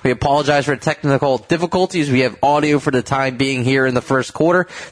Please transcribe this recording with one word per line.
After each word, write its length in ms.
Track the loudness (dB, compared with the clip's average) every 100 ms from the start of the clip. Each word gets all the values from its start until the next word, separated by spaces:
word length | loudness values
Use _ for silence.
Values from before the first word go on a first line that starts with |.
we 80 | -2
apologize 540 | 0 2 0 2 0
for 120 | 0 -2
technical 600 | -2 -2 0 0 2 -2
difficulties. 760 | -2 -2 0 0 -2 -2 0
We 100 | 2
have 180 | 0 0
audio 360 | 0 2 2 0
for 120 | 0
the 120 | -2
time 340 | -2 -2 -2 -2
being 280 | -2 -2
here 220 | 0 2 2
in 60 |
the 80 | 0
first 320 | -2 -2 -2
quarter, 340 | -2 2 2 -2 -8 -14